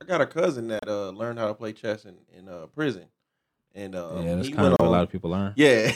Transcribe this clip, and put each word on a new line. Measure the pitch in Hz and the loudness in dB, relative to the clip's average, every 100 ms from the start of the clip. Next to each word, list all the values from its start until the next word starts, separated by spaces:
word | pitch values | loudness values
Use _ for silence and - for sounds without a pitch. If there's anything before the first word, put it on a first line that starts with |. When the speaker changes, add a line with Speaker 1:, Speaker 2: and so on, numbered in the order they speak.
Speaker 1:
I | - | -4
got | 170 | 0
a | 131 | 0
cousin | 160 180 131 113 | 2 0 0 -4
that, | 107 98 | -6 -4
uh, | 101 98 | -4 -4
learned | 98 117 117 | -6 -8 -4
how | 107 | -4
to | |
play | 110 113 | -4 -10
chess | 110 113 107 104 | -8 -6 -6 -8
in, | 87 _ | -20 _
in, | 87 95 | -20 -18
uh, | 90 78 | -16 -14
prison. | - 151 95 80 _ _ _ _ _ _ | -4 -4 -4 -10 _ _ _ _ _ _
And, | 98 98 | -14 -10
uh, | 92 85 90 | -8 -8 -6
Speaker 2:
Yeah, | 85 | -4
that's | 87 92 | -2 -2
Speaker 1:
he | |
Speaker 2:
kinda | - - | 2 2
Speaker 1:
went | - | 4
Speaker 2:
what | |
a | 85 | 4
Speaker 1:
on | |
Speaker 2:
lot | 90 | 4
of | 87 | 2
people | 92 85 | -2 -4
learn. | 92 98 | -2 -2
Speaker 1:
Yeah. | 107 147 117 117 | 4 6 6 4